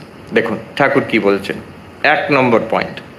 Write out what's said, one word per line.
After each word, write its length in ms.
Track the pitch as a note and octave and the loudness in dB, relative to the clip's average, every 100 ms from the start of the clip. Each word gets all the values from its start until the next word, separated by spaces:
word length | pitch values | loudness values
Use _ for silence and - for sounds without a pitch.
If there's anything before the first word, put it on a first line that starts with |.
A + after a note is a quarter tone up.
| - - - | -18 -18 -2
দেখুন 240 | A2 A#2 G#2 - - | 0 0 -4 -6 0
ঠাকুর 260 | C#3 C3+ - | 2 2 0
কি 100 | A2+ | 2
বলছেন। 380 | G2 G2 - - - - - - | 2 2 -2 -8 -10 -18 -20 -2
এক 240 | C#3 D#3 - | 2 2 2
নম্বর 300 | C#3 B2+ A2 F#2 | 2 4 2 2
point, 300 | F#2+ - - - | -2 -2 -8 -16